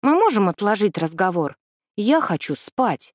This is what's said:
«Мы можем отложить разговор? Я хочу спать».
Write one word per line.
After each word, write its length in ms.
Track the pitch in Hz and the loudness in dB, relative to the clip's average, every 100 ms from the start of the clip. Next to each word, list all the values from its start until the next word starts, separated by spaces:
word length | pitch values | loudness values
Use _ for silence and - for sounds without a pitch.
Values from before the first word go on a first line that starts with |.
«Мы 120 | 269 | 2
можем 340 | 330 440 233 190 | 4 4 4 0
отложить 480 | 165 202 214 208 - | 0 -2 2 0 0
разговор? 600 | 160 165 185 175 147 - _ _ _ - | -4 0 -2 0 -4 -6 _ _ _ -4
Я 240 | 208 311 | 2 2
хочу 340 | - 165 - | 2 -4 -4
спать». 600 | 143 - - 254 151 - | -8 -8 -2 -2 -2 -10